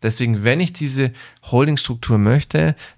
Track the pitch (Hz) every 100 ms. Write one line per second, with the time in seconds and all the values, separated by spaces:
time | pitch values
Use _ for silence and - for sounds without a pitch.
0 | 113 107 123 107 107 143 180 180 147 135
1 | 131 120 - _ - 123 147 147 - 117
2 | - 110 104 135 - 156 160 151 -